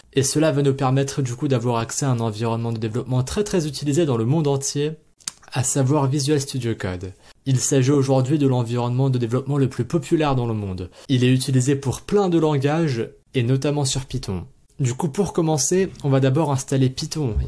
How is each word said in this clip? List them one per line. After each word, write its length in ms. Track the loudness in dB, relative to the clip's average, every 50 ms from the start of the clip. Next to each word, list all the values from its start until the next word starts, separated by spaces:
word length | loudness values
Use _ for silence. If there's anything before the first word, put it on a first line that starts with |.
| -14 -4 -2
et 100 | 0 0
cela 300 | 2 2 2 2 2 2
va 80 | 2
nous 140 | 2 2 2
permettre 480 | 2 0 2 2 2 0 0 -2 -4 -4
du 120 | -4 -4
coup 140 | -4 -2 0
d'avoir 300 | 0 0 0 0 0 0
accès 260 | -2 -2 -4 -4 0
à 60 | 0
un 100 | 0 0
environnement 500 | 0 -2 -2 -2 -2 -2 -2 -2 -2 -4
de 60 | -4
développement 460 | -4 -4 -4 -4 -4 -4 -2 0 -2 0
très 220 | -2 -2 -2 -2
très 220 | 0 0 -2 -2
utilisé 380 | -2 -6 -6 -4 -2 0 2 2
dans 140 | 2 2 0
le 80 | 0
monde 200 | 0 0 2 2
entier, 460 | 0 0 -2 -2 -4 -4 -4 -4 -4 -6 -10 _ _ _ _ -14 -14 -14 -14 -18 -8 -4
à 100 | -4 -2
savoir 440 | 0 0 0 2 2 2 2 2
Visual 320 | 2 0 0 0 2 0 0
Studio 360 | 0 -2 -6 -4 -2 -4 -4
Code. 400 | -4 -4 -6 -6 -6 -10 -12 -14 _ -20 -20 -20 _ -2
Il 120 | 0 0 2
s'agit 340 | 2 2 2 2 4 4 4
aujourd'hui 440 | 4 4 4 2 2 2 2 2
de 100 | 2 2
l'environnement 600 | 2 2 2 0 -2 -2 -2 -2 0 0 0 2 2
de 80 | 2
développement 400 | 0 0 0 -2 -2 -2 0 0
le 140 | 0 0 0
plus 160 | 0 -4 -4
populaire 480 | -2 -2 -2 0 0 0 2 2 2 2
dans 120 | 0 0
le 60 | -2 -2
monde. 380 | -4 -4 -6 -6 -8 -8 -10 -12 -14 -4 0
Il 160 | 2 2 4
est 80 | 4 4
utilisé 440 | 2 2 2 2 2 2 2 0
pour 260 | 0 0 -4 -4 -4 -4
plein 260 | 0 2 2 2 4
de 100 | 2 2
langages, 680 | 2 2 2 2 2 0 0 2 0 0 0 -2 -4 -6 -8 -20 _ _ -2
et 100 | 0 2
notamment 440 | 2 2 2 2 0 0 0 0
sur 180 | -2 -2 -4 -6
Python. 420 | -6 -8 -8 -6 -6 -6 -6 -8 -10 -16 _ _ _ _ -4
Du 120 | -2 -2 -2
coup, 160 | -2 -4 -4
pour 240 | -2 -2 -2 -2 0
commencer, 580 | 0 0 0 0 0 0 0 2 0 0 0 -4 -4 -2
on 80 | 2
va 100 | 2 2
d'abord 320 | 2 2 2 2 0 0 0
installer 380 | -2 -2 -2 0 2 2 2
Python, 460 | 0 -4 -8 -8 -6 -4 -4 -2 -2 -2 -2